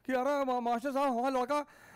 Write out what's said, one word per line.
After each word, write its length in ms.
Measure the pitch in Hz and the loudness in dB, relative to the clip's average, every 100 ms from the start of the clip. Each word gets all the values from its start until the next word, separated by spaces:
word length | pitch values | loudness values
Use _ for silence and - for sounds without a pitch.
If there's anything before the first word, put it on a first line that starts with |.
| - | -4
कि, 60 | |
"अरे 320 | 254 262 285 | -2 0 0
मा-, 180 | 269 247 | 0 0
मास्टर 300 | 233 240 269 | 0 0 0
साहब, 200 | 269 285 | 0 2
हमारा 160 | 233 262 | 2 0
लड़का, 380 | 262 247 294 285 - - | 0 0 -2 -4 -12 -20